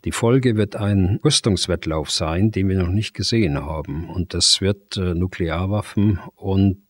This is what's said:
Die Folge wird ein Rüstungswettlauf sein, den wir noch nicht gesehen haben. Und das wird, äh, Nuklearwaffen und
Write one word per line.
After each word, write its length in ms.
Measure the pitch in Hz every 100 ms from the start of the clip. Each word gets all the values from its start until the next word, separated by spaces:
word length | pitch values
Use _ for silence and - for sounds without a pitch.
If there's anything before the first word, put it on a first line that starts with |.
| -
Die 80 |
Folge 420 | - 117 131 123 107
wird 220 | 104 -
ein 420 | 101 101 92 101 143
Rüstungswettlauf 840 | - - 92 - 85 - 78 73
sein, 420 | - 80 85 110
den 180 | 95 95
wir 80 | 95
noch 100 | 87
nicht 260 | 95 107
gesehen 480 | - 98 117 95 71
haben. 480 | 71 78 76 73 85
Und 240 | - 87
das 280 | 90 - -
wird, 340 | 95 101 _ -
äh, 180 | 90
Nuklearwaffen 1040 | 85 90 - 82 80 95 104 - - 104 95 - _
und 400 | 98 98 98 95